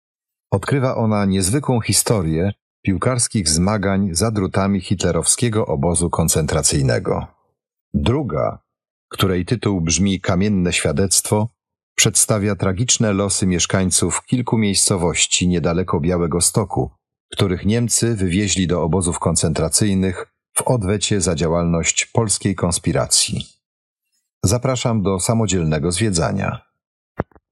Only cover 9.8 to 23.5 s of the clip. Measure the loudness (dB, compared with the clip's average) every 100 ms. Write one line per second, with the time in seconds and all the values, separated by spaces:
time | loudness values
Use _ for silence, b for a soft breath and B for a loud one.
9.8 | 0 2 2 0 0 0 2 2 0 0
10.8 | 0 0 0 0 0 0 0 -6 _ _
11.8 | _ 0 2 2 2 2 0 0 0 0
12.8 | 0 2 2 2 0 0 0 0 2 2
13.8 | 2 0 0 -2 -2 -2 0 0 2 2
14.8 | 0 0 0 0 0 0 2 2 0 0
15.8 | 0 0 0 0 0 0 0 0 -2 -2
16.8 | -4 -8 _ _ _ -2 0 0 0 0
17.8 | 0 0 0 0 0 0 0 0 0 0
18.8 | 0 0 0 -2 0 0 0 0 0 0
19.8 | 2 2 0 -2 -10 _ _ -4 0 0
20.8 | 0 0 0 0 0 0 0 0 2 0
21.8 | 0 -2 -2 0 0 0 -2 0 -2 -2
22.8 | 0 -2 0 0 0 -4 -10